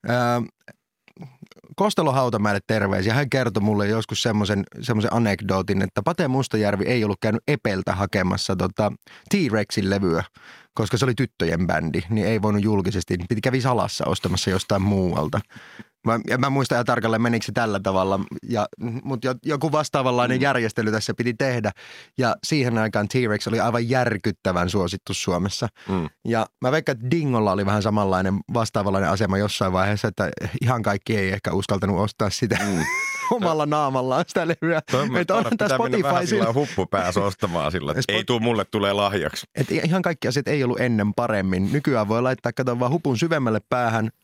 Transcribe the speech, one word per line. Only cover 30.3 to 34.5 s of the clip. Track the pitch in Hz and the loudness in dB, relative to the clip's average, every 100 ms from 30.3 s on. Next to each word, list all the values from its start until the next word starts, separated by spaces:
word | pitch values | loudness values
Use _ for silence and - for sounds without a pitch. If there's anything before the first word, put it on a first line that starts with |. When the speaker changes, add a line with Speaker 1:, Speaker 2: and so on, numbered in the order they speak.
| - - - | -4 -8 -2
Speaker 1:
ihan | 123 123 | 0 2
kaikki | 107 101 - 110 | 0 -2 -2 -2
ei | 95 | 0
ehkä | 101 - | -2 -2
uskaltanut | 98 - 101 95 90 | -2 0 0 0 0
ostaa | 104 - 104 | -2 0 -2
sitä | - 110 - | 0 0 0
Speaker 2:
Mm. | 104 90 76 - - | 0 0 -2 -2 -4
Speaker 1:
<laughs> | - - 247 | -6 -2 0
omalla | 185 156 147 | 0 0 0
naamallaan | 151 143 135 127 131 170 | 0 0 0 0 0 0
sitä | - | -2
levyä. | 165 | -2